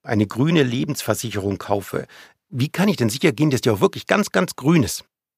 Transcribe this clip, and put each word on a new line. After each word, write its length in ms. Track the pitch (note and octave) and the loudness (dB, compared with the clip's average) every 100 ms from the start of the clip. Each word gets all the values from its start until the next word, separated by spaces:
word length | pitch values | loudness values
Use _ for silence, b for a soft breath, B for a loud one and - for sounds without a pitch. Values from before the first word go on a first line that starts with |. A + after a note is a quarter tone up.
eine 240 | - G#2+ G#2+ | -4 0 0
grüne 360 | A2 D3+ E3 | 2 2 4
Lebensversicherung 960 | B2+ A#2+ D3 C#3+ - G#2 A2+ G2+ G2 G2 | 2 0 -4 -4 -4 -4 -4 -4 -4 -4
kaufe, 500 | - G2+ F#2+ - C#2+ B B B _ | -2 -4 -4 -8 -8 B B B _
wie 180 | B2 D3 | -4 -2
kann 200 | - G#3 | 0 0
ich 80 | E3 | 2
denn 120 | A#2 | 0
sicher 240 | - E3+ | 2 0
gehen, 180 | A#2+ D3+ | 2 2
dass 120 | B2+ | 2
die 80 | B2+ | 0
auch 100 | G#2 | 2
wirklich 260 | F#3+ - - | 0 0 -2
ganz, 240 | G#3 G3+ | 0 0
ganz 260 | F#3+ F#3 - | -2 -2 -2
grün 260 | C#3 E3+ | 2 2
ist? 220 | G#2+ - - _ _ | 2 -4 -14 _ _